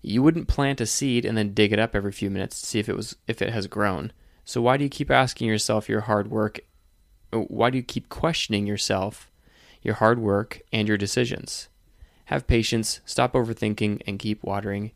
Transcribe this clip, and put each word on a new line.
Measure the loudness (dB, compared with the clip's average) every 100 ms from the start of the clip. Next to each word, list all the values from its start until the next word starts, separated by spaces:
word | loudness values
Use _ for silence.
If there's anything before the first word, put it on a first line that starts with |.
"You | 0 4
wouldn't | 4 4 0
plant | 0 0 0
a | -2
seed | -2 0 0
and | 0 0
then | 0
dig | 4 4
it | 4
up | 2 0
every | -4
few | -4 -4
minutes | -4 -6 -8
to | -6
see | -4
if | -2
it |
was, | -4 -6 -12 -8
if | -4
it | -2
has | -2 -6
grown. | 0 0 0 -6 -10 -20 _
So | -6 0
why | 2 2
do |
you | 0
keep | -4 2
asking | 4 4 0 -2
yourself | 0 2 0 0
your | -4
hard | 2 0 0
work, | 0 -2 -2 -18 _ _ _ _ _ -6
uh, | -4
why | -4 0 2
do | 2
you |
keep | -4 -8 -8
questioning | -4 -2 -2 -2 0
yourself, | 0 -2 0 0 -2 -6 -20 _ _ _ -20 -10
your | -4
hard | 4 4 4
work, | 4 2 0 -8 -6
and | -2 2
your | 0
decisions? | 0 0 -2 -2 -8 -12 -14 _ _ _ -20 _ -6
Have | -6 2
patience, | 2 4 0 -2 -6
stop | -6 0 2
overthinking, | 2 0 -2 -2 0 -2 -2 -6
and | -6
keep | -4 -4
watering | -4 -4 -2 -4 -6